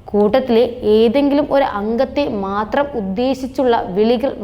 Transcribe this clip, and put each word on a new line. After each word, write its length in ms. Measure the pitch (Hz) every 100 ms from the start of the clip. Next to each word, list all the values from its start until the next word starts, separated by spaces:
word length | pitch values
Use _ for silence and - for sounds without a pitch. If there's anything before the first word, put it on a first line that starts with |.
| -
കൂട്ടത്തിലെ 520 | 208 208 240 262 226 247 - 208 214
ഏതെങ്കിലും 500 | 233 269 285 285 294 277
ഒരു 100 | 277 202
അംഗത്തെ 440 | 214 233 269 269 285 214 196
മാത്രം 400 | 202 214 277 285 254
ഉദ്ദേശിച്ചുള്ള 760 | 190 190 254 262 262 - 254 233 - 185
വിളികൾ 340 | 220 240 262 -